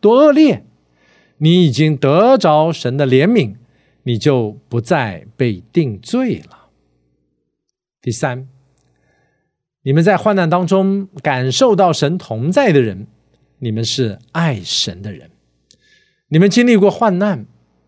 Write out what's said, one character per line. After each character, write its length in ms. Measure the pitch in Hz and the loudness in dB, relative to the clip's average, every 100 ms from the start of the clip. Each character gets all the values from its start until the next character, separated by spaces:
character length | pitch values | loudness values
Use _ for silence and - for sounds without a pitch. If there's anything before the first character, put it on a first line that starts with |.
多 160 | 208 247 | 2 4
恶 160 | 302 | 4
劣。 320 | 285 302 123 - _ _ _ _ _ _ _ | 4 2 0 -8 _ _ _ _ _ _ _
你 260 | 156 180 | 2 4
已 60 | 165 | 2
经 260 | 113 156 143 | 2 0 0
得 400 | 135 160 233 262 | 0 2 4 4
着 360 | 175 151 160 | 4 2 2
神 240 | 160 123 135 | -2 -6 -2
的 100 | 139 | 2
怜 200 | 131 175 | 2 4
悯， 280 | 233 113 98 _ _ _ _ | 2 -2 -6 _ _ _ _
你 160 | 123 117 | -6 -2
就 400 | 151 131 107 107 _ | 0 0 -2 -8 _
不 120 | 120 | -8
再 460 | 113 160 113 87 92 - | -2 -2 -2 -8 -16 -4
被 260 | 123 92 - | -4 -4 -4
定 280 | 175 143 101 | -4 -4 -6
罪 380 | - 240 254 101 | -6 -4 -4 -6
了。 320 | - - _ _ _ _ _ _ _ _ _ _ _ _ _ _ | -10 -20 _ _ _ _ _ _ _ _ _ _ _ _ _ _
第 100 | 127 | -10
三， 380 | 113 139 127 135 _ _ _ _ _ _ _ _ _ _ _ _ _ | -6 -6 -8 -14 _ _ _ _ _ _ _ _ _ _ _ _ _
你 100 | 135 | -2
们 100 | 147 | 0
在 140 | 175 185 | 2 2
患 180 | 214 | 0
难 160 | 196 170 | 0 0
当 160 | 180 175 | 0 0
中 420 | 190 190 196 190 156 | 0 0 -2 -6 -8
感 300 | 156 131 127 | -4 -2 -2
受 240 | 123 262 196 | 0 2 2
到 160 | 180 | 2
神 260 | 156 143 180 | 0 -2 -4
同 320 | - 113 139 | -8 -8 -2
在 220 | 196 254 | 0 2
的 80 | 143 | 2
人， 260 | 113 92 107 _ _ _ _ _ | 0 -4 -14 _ _ _ _ _
你 100 | 123 | -8
们 140 | 110 | -6
是 340 | 113 - 113 95 _ | -6 -4 -6 -6 _
爱 280 | 165 165 107 | -4 -4 -4
神 380 | 85 - - 87 | -8 -8 -8 -10
的 120 | 101 | -14
人。 180 | 82 78 _ _ _ _ _ _ _ _ _ _ | -16 -20 _ _ _ _ _ _ _ _ _ _
你 100 | 156 | 2
们 120 | 196 | 2
经 160 | 233 240 | 2 2
历 100 | 220 | 4
过 140 | 196 | 2
患 280 | - 226 180 | 2 -2 0
难， 280 | 208 147 101 _ _ _ | -2 -4 -10 _ _ _